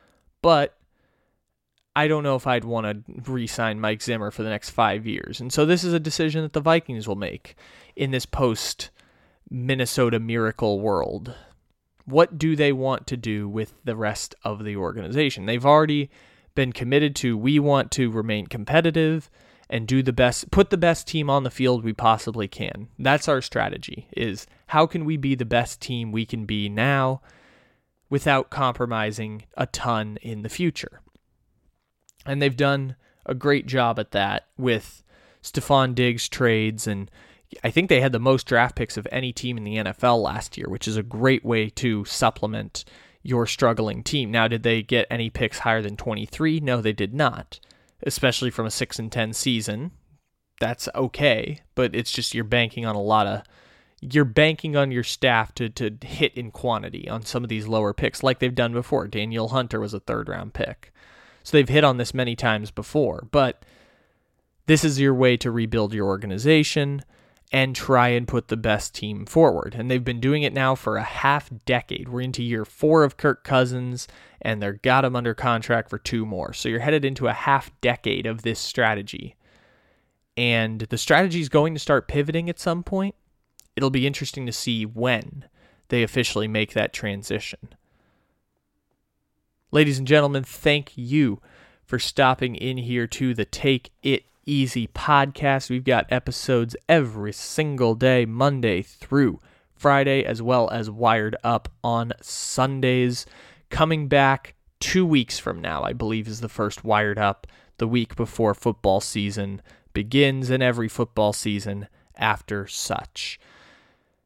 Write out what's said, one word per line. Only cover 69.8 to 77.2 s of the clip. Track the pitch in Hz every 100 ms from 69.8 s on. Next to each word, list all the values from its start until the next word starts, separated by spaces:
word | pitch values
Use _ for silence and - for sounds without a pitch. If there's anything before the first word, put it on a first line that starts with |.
| 120
they've | 127
been | 123 120
doing | 127 147
it | 143
now | 117 131
for | 131 - 107
a |
half | 117 - 139 143 - 117
decade. | - 123 - - 127
We're | 123
into | 127 123
year | 120 117 104
four | - 151 160
of | 147 -
Kirk | 147 127
Cousins, | - 135 127 127 123 123 - - - _
and | - 110
they're | 101
got | 101 127 131 131
him | 123
under | 120
contract | 113 127 117 - 117 -
for | 107
two | - 117 110
more. | 92 76
So | - 127
you're | 113
headed | 127 156 135
into | 135